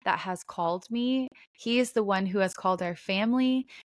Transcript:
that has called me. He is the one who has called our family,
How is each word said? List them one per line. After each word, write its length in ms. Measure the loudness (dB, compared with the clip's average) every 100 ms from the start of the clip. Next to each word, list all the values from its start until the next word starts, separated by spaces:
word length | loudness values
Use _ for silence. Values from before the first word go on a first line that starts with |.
that 140 | -2 -2
has 220 | -2 -8
called 400 | -8 -4 -2 -2 -4
me. 380 | -2 0 0 -2 -10 -20
He 260 | -10 0 2
is 140 | 2
the 100 | 0
one 240 | 0 0 0
who 120 | 2
has 160 | 0
called 280 | 0 0 0
our 140 | -2 -4
family, 680 | -4 0 2 2 2 2 -2 -12